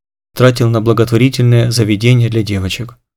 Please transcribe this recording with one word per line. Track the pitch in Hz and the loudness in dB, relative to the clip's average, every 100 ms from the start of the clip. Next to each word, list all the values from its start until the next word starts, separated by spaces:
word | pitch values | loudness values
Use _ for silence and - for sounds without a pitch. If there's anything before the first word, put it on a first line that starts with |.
| _ _ _ - | _ _ _ 0
тратил | 127 127 120 | 0 2 0
на | 113 | 0
благотворительное | 110 113 120 113 131 127 123 120 117 | 0 0 0 2 0 2 2 2 0
заведение | 120 107 101 117 127 117 | 0 0 0 2 2 0
для | 113 | -2
девочек. | 101 98 92 - - - _ | -4 -4 -6 -8 -12 -16 _